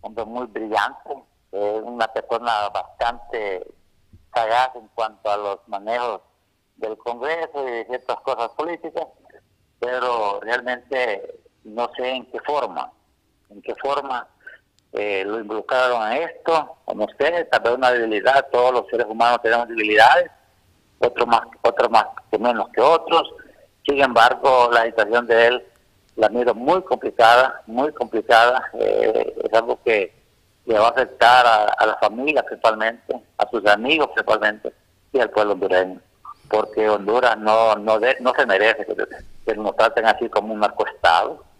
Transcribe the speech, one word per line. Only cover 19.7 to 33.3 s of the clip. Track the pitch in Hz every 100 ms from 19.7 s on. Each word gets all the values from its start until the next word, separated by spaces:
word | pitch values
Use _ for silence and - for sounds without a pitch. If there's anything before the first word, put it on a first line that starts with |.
| 113 107 107 120 170 - _ _ _ _ _ _ _
otros | 120 - 117
más, | 113 - -
otros | 117 - 117
más | 110 101 - _
que | 104
menos | 120 113 95
que | -
otros. | 131 175 - 170 - - - _ _ _ -
Sin | 143
embargo, | 135 117 117 123 135 127 120
la | 117 113
situación | 110 104 120 120
de | 113 117
él | 123 - _ _ _ _ -
la | 107
miro | 117 123
muy | 110 131 185
complicada, | 185 123 123 - 113 123 131 - -
muy | 117 147
complicada, | 151 117 110 101 117 120 131 -
eh, | 113 50 107 110 113 - -
es | -
algo | 110 117 120
que | - 107 92 _ _ _ _ _ -
le | 110
va | 113
a |
afectar | 127 123 - 117 127 123
a, | 110
a | 104 - 110
la | 104
familia | 107 110 143 143
principalmente, | - 110 113 110 110 117 - - _